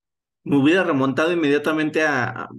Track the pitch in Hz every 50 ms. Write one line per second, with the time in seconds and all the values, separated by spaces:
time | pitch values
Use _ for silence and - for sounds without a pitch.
0 | _ _ _ _ _ _ _ _ _ - - 143 131 147 165 190 185 170 160 139
1 | 131 135 131 - 160 165 180 170 160 143 139 147 147 170 156 156 156 151 151 160
2 | 156 156 143 131 120 - - - 90 - -